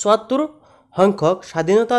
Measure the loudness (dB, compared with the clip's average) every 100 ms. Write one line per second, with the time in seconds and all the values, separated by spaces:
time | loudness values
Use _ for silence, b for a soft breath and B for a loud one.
0 | 0 0 0 -4 -6 -10 b b b 0
1 | 0 2 -2 -2 -6 -6 0 0 0